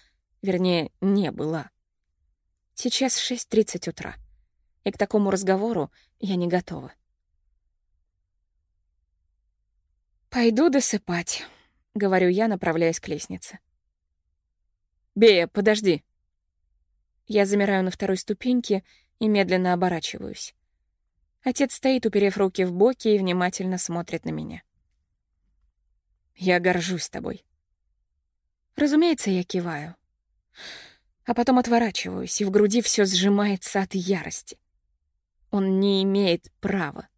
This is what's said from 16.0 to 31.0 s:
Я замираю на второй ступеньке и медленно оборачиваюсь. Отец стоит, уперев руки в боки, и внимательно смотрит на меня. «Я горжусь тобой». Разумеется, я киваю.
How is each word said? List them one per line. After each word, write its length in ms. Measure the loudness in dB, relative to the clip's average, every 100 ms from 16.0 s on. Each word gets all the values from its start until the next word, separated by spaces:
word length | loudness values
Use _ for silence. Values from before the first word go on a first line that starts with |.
| -4 _ _ _ _ _ _ _ _ _ _ _ -2
Я 220 | 0 2
замираю 360 | 2 2 0
на 60 | 0
второй 280 | -2 -2 -2
ступеньке 640 | -4 -4 -2 0 0 -4 -4 _ _ -4
и 100 | 0
медленно 460 | 2 2 2 2
оборачиваюсь. 800 | 2 0 -2 -6 -10 -12 -12 -16 -18 _ _ _ _ _ _ _ _
Отец 300 | -4 0 0
стоит, 320 | 2 2 2 2
уперев 320 | 2 2 2
руки 260 | 0 0
в 100 | -2
боки, 340 | 2 2 2 2
и 100 | 2
внимательно 600 | 2 0 -2 -2 -4 -4
смотрит 440 | -4 -6 -6 -8 -8
на 40 |
меня. 320 | -8 -10 -14 -20 _ _ _ _ _ _ _ _ _ _ _ _ _ _ _ _ -6
«Я 240 | 0 2
горжусь 500 | 2 0 -2 -6 -6
тобой». 340 | -10 -10 -12 _ _ _ _ _ _ _ _ _ _ _ _ _ -2
Разумеется, 560 | 0 2 2 2 0
я 120 | -2
киваю. 520 | -2 -4 -4 -8 -12 -18 _ _ _ _ _ -20 -20 -20 -20 _